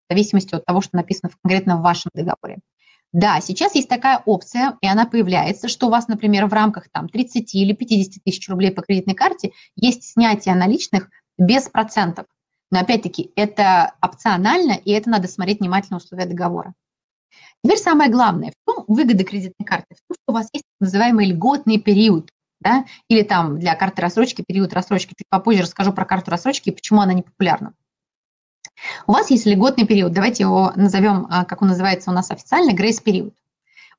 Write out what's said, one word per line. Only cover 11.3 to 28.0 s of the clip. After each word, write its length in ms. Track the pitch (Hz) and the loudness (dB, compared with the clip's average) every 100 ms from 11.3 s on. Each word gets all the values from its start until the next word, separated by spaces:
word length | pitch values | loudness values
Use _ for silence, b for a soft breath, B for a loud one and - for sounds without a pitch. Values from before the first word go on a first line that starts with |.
| - | 0
без 300 | 180 254 269 | 2 2 0
процентов. 560 | - 220 - 180 170 - _ _ _ - | -4 -2 -2 -2 -4 -14 _ _ _ -4
Но 100 | 185 | -2
опять-таки 500 | 185 226 180 - - - | 0 -2 -2 -8 -8 -4
это 560 | 208 208 196 180 165 - | -4 0 2 4 2 -2
опционально, 720 | 180 - 226 180 202 330 339 | -6 -2 -2 0 2 2 2
и 180 | 190 - | 0 0
это 180 | 208 220 | -2 0
надо 180 | 220 180 | -2 -2
смотреть 320 | - 185 208 | -6 -4 -2
внимательно 380 | 185 190 196 180 | -2 -2 -4 -8
условия 260 | - 180 | -10 -8
договора. 480 | 180 175 175 120 - 180 _ _ _ _ _ b b b | -8 -4 -4 -6 -10 -16 _ _ _ _ _ b b b
Теперь 140 | 240 427 | 0 2
самое 320 | - 311 285 | 2 4 4
главное, 400 | 240 233 170 156 | 4 2 0 -6
в 200 | - - | -8 -6
чем 140 | - - | -4 0
выгода 360 | 214 254 208 | 2 4 2
кредитной 400 | 185 202 185 - | 0 -6 -10 -12
карты? 300 | 202 175 - | -6 -6 -8
В 140 | _ - | _ -18
том, 80 | 339 | -12
что 120 | - | -6
у 0 | |
вас 160 | 226 220 | -4 -4
есть 120 | 294 | -10
так 220 | - - 190 | -14 -6 -2
называемый 400 | 190 233 226 196 | 2 2 2 2
льготный 520 | 170 220 277 254 220 | 0 0 0 0 0
период, 520 | 214 202 220 170 - _ _ _ | 2 4 4 2 -2 _ _ _
да, 260 | 202 254 262 B B | 0 0 -2 B B
или 140 | 226 | 2
там 360 | 208 185 165 147 | 2 0 0 -2
для 160 | 175 160 | -4 -2
карты 260 | 190 190 | -2 -2
рассрочки, 400 | 175 175 247 - 185 | -2 0 0 -2 -6
период 260 | 185 190 | -2 -2
рассрочки. 420 | - 185 190 - - | -4 -4 -4 -4 -14
Чуть 120 | - | -4
попозже 340 | 190 208 214 | -2 2 0
расскажу 300 | 175 - 196 | 0 -2 -2
про 120 | 196 | -2
карту 260 | 185 190 - | -4 -4 -4
рассрочки 400 | 175 254 285 - | -6 -4 -4 -6
и 20 | |
почему 280 | - - 214 | -8 0 2
она 120 | 190 | 2
не 100 | 180 | 0
популярна. 520 | 175 - 185 156 - - _ _ | -4 -4 -2 -2 -4 -18 _ _